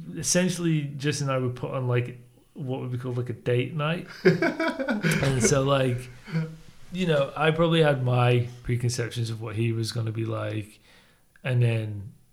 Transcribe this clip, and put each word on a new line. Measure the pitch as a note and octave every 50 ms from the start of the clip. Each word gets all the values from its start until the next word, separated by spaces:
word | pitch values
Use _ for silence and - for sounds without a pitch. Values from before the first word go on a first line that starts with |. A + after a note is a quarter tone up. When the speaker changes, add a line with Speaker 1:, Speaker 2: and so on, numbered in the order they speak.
| D#3+ - F3+
Speaker 1:
essentially, | E3 D3 - - F3+ F3+ F3+ E3+ D#3+ F3 E3 D#3+ D3+ C#3+ C#3+ C#3+
Jess | C#3 C3 D3+ C#3+ -
and | C#3+ C#3
I | C3 C3
were | B2+ B2
put | B2 - - C#3+ C#3
on, | C3+ B2+ B2
like, | B2 B2 A#2+ B2 - - - - _ _ _ _ _
what | A3+ D3+ B2+ C3 C3
would | B2+ B2 B2+
be | B2
called, | B2+ C3 B2
like, | B2 A#2+ A#2+
a | A2+
date | - - - B2 B2 C3+ - E3+
night. | D#3 D3 D#3 E3 F#3 - - -
Speaker 2:
<laughs> | - -
Speaker 1:
And | F#3 - F3+ D#4+ F4+ - - E4 D#4+ - - C4+ C#4+ A#3+ G#3 G3+ E3 - G3 - C#3 C3+ B2+ A2+
so, | - D3 C3+ C3+
like, | C#3 C#3 C3+ C3 B2+ A#2+ A#2+ - - - - - - E3 E3 D#3+ D#3+ - - - - - - - - F3+
you | F3+ F#3 E3+
know, | D3+ C#3+ C#3 C3+ -
I | C#3+ D3+ D#3+
probably | D#3 D#3+ E3+ E3 E3 E3 D#3
had | D3 C#3+ B2+ B2
my | B2 B2 B2 B2 B2 B2 B2 A#2 - - - -
preconceptions | - B2 A#2+ B2 A#2+ A#2+ - A#2+ A2 - A#2+ A#2 A2
of | A2+ A2
what | A2 A2+ G#2
he | G#2+ A#2 A#2 A2+
was | A2+ A2+ G#2+
gonna | - A#2 A2+ A2+ A2
be | A2+ A2
like, | A2 A2 A2 G#2+ G#2+ G#2+ A2 G#2 - - - _ - - - _ _ _ _ _ _ _ _ -
and | C3+ B2 B2
then | A#2+ A#2 A2+ A2+ A2 G#2+ G#2+ G#2 G2 A2 - - - _